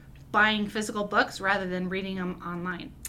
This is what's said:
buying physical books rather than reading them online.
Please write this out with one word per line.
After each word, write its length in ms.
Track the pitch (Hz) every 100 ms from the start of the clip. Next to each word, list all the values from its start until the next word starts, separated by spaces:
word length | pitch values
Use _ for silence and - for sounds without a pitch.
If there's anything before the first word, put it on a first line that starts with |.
| - - -
buying 360 | 208 214 214 208
physical 360 | 220 214 208
books 360 | 190 208 277 -
rather 260 | 190 196 185
than 220 | 180 180
reading 280 | 190 190 190
them 220 | 180 175 175
online. 460 | 175 180 170 - -